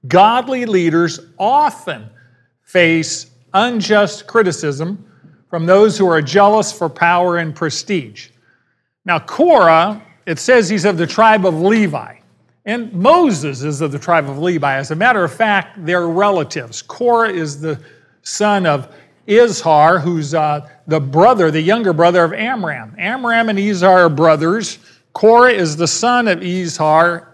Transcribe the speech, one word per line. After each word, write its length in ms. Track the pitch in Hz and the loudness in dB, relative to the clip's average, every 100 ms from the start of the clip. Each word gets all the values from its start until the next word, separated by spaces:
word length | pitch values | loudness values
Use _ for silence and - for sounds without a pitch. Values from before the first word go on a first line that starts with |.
| 131 | 0
Godly 560 | 175 208 240 254 262 | 2 4 2 -2 -6
leaders 560 | 240 190 170 165 170 - _ _ | -2 0 0 0 -2 -6 _ _
often 680 | 202 277 294 302 - 127 107 _ _ _ _ _ | -2 0 0 -4 -12 -12 -16 _ _ _ _ _
face 640 | _ 185 170 165 160 - - _ _ | _ 0 0 0 -4 -10 -14 _ _
unjust 720 | 190 240 233 180 208 202 - - | -2 -2 -4 0 0 0 -6 -4
criticism 800 | 233 190 156 156 135 165 202 - _ _ _ _ | -2 -2 -2 -8 -6 -8 -10 -16 _ _ _ _
from 160 | 170 165 | -6 2
those 320 | 196 214 - | 4 4 2
who 100 | 190 | 0
are 140 | 160 | 0
jealous 500 | 143 196 202 214 208 | 0 2 4 2 -2
for 160 | - 165 | -6 -8
power 480 | - 170 175 180 175 | -2 0 2 0 -2
and 180 | 160 | -6
prestige. 760 | 147 160 - - 190 117 104 - _ _ _ _ _ _ _ | -6 -8 -8 -6 -6 -6 -20 -20 _ _ _ _ _ _ _
Now, 160 | - 165 | -6 -6
Korah, 840 | - - 349 285 170 160 185 208 _ _ - | -6 -2 4 6 6 4 2 -4 _ _ -8
it 120 | 165 | -6
says 300 | - 247 185 | 2 2 2
he's 180 | 208 190 | -2 -2
of 100 | 175 | -2
the 100 | 170 | -4
tribe 380 | - 220 220 | 2 4 4
of 160 | 185 160 | 0 0
Levi, 540 | 185 220 196 143 - - _ _ _ _ | 0 2 0 -4 -12 -20 _ _ _ _
and 280 | - 240 233 | -10 -8 -8
Moses 680 | 190 220 349 320 170 147 131 | 0 4 4 2 0 -6 -8
is 200 | 147 143 | -8 -4
of 100 | 156 | -6
the 60 | 143 | -6
tribe 300 | - 165 143 | -2 0 -2
of 80 | 139 | -4
Levi. 380 | 175 165 143 135 | -4 -2 -2 -4
As 140 | 135 | -6
a 60 | 156 | -2
matter 260 | 233 220 | 0 0
of 100 | 170 | -2
fact, 520 | - 220 202 - 202 | -2 -2 0 -4 -12
they're 240 | 160 180 170 | -4 -2 -2
relatives. 720 | 170 208 185 139 156 117 - | 0 0 0 -4 -8 -12 -16
Korah 500 | - - 240 233 226 | -18 -4 0 0 0
is 300 | 185 156 143 | -4 -8 -8
the 180 | 156 143 - _ _ _ | -8 -10 -12 _ _ _
son 420 | - - 208 202 | -14 -4 0 0
of 240 | 170 143 123 - _ _ - | 0 -2 -6 -20 _ _ 0
Izhar, 720 | 214 240 - 165 151 156 180 | 2 2 0 0 4 4 2
who's, 340 | 156 165 143 | -2 -4 -4
uh, 320 | 160 151 147 143 _ - | -4 -2 -4 -8 _ -4
the 100 | 156 | -4
brother, 540 | 135 147 214 240 165 | -2 4 4 4 0
the 80 | 156 | 0
younger 320 | 160 226 202 | 0 0 0
brother 320 | 160 170 180 | 2 2 4
of 80 | 170 | 0
Amram. 640 | 202 226 254 170 131 110 143 | -2 -6 -6 -8 -10 -14 -10
Amram 500 | 185 254 240 226 226 | -8 -6 -2 -2 0
and 120 | 196 | -2
Izhar 460 | 202 190 180 185 170 | -2 2 4 6 4
are 20 | |
brothers. 680 | 147 165 151 160 214 202 - _ _ _ | 4 2 2 0 -2 -6 -14 _ _ _
Korah 400 | - 214 233 247 | 0 4 6 4
is 240 | 208 165 151 | 2 -2 -2
the 100 | 170 | -4
son 400 | - 226 247 226 | -2 0 0 0
of 140 | 175 | -2
Izhar. 840 | 185 185 175 - 156 156 170 170 - | -4 -6 -8 -4 2 2 2 -2 -14